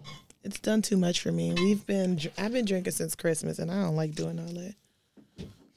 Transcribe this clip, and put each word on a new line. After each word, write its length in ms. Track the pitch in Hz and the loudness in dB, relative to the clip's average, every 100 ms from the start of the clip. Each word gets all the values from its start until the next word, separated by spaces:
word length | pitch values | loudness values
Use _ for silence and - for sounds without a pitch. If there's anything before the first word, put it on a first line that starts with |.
| - - - - | -18 -18 -20 -14
It's 160 | 196 - | -10 -4
done 220 | - 220 | 2 2
too 160 | - 190 | 4 4
much 220 | 175 170 | 4 2
for 100 | 170 | 0
me. 220 | 170 170 | 0 0
We've 320 | 175 190 202 - | 2 4 4 2
been, 300 | 196 185 170 | 0 2 0
dr-, 160 | 160 - | -2 -4
I've 160 | 208 | -2
been 120 | 247 208 | 0 2
drinking 280 | 185 185 | 0 0
since 220 | 165 160 - | -2 -4 -2
Christmas, 440 | 170 160 160 160 | 0 0 -2 -4
and 100 | 165 | -2
I 100 | 196 | 0
don't 120 | 180 156 | 2 2
like 180 | 156 156 | 0 -2
doing 240 | 165 165 | -4 -4
all 60 | 170 | -8
that. 300 | 175 185 - _ _ _ - - - - - - | -8 -10 -14 _ _ _ -20 -20 -16 -16 -16 -20